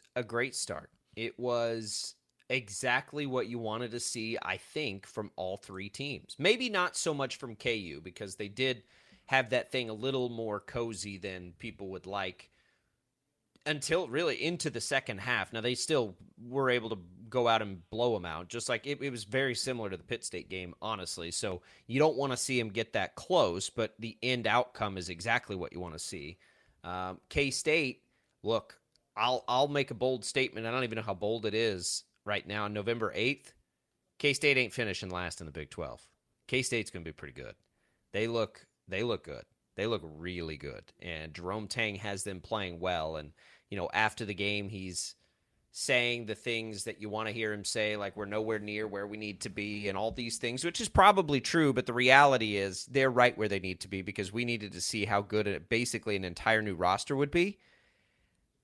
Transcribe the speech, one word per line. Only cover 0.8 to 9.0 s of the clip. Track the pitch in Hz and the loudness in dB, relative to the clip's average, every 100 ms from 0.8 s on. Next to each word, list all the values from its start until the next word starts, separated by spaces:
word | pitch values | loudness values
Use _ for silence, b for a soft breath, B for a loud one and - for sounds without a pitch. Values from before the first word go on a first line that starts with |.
| - _ _ - | -10 _ _ -6
It | 113 - | -6 -4
was | 123 120 117 113 107 - - - _ _ - | 0 2 0 -2 -4 -6 -8 -12 _ _ -4
exactly | 127 104 98 127 127 - 147 143 | -4 -4 -4 2 2 0 -6 -2
what | 127 107 | -2 -2
you | 117 | -4
wanted | 110 110 120 | -4 -4 -4
to | 117 | -6
see, | - 120 113 113 | -6 -4 -4 -4
I | - 95 | -4 -6
think, | - 156 139 98 - | -6 -6 -4 -6 -10
from | - 104 - | -10 -8 -6
all | 92 95 | -6 -6
three | - 95 101 | -8 -10 -10
teams. | - 143 107 - - | -8 -8 -10 -12 2
Maybe | 170 240 254 | 4 4 2
not | 196 180 - | 0 0 0
so | 170 | 0
much | 147 135 - | 0 -2 -4
from | 127 110 | -12 -4
K | 127 113 | -2 -2
U | 87 71 | -4 -8
because | 90 - 101 - | -12 -10 -10 -8
they | 104 | -6
did | 104 131 123 b b | -2 0 -2 b b